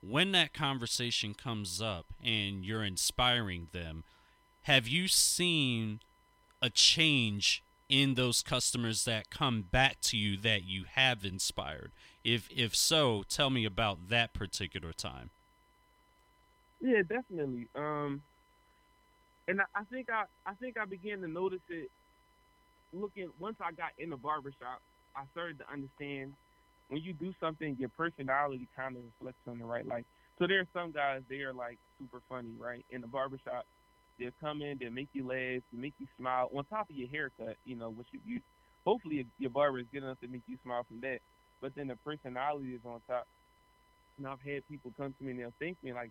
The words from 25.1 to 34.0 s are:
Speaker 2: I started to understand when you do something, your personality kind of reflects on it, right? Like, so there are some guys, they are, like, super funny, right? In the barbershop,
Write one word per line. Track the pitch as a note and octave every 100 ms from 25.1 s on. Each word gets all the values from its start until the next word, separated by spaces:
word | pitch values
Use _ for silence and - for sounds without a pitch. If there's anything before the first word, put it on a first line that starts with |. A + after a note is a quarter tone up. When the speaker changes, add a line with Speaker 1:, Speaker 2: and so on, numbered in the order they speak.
Speaker 2:
I | C#3 C3+
started | E3+ E3+ C#3+
to | -
understand | C#3+ C3+ - C#3+ C#3 C3+ C#3 _ _ _ _ -
when | D3
you | E3+
do | D#3 F3+ F#3
something, | E3 D#3 D#3 B2+
your | B2+
personality | - E3 D#3 C3+ C3+ C#3+ B2+ B2 -
kind | C3 B2
of |
reflects | A#2 - B2+ B2+ -
on | A#2+
it, |
right? | A#2 A#2 A2+
Like, | A#2+ A#2+ _ _ -
so | F3
there | F#3+
are | F3+
some | F3+ F3
guys, | D3 C#3+ C3+ B2
they | C#3
are, | C#3
like, | B2+ A#2+ A#2+ _ -
super | C3 B2 -
funny, | B2+ A#2 A2+
right? | A#2 A#2+ -
In | B2+
the | A#2
barbershop, | C3 C3+ C3 B2+ B2 - _ _ _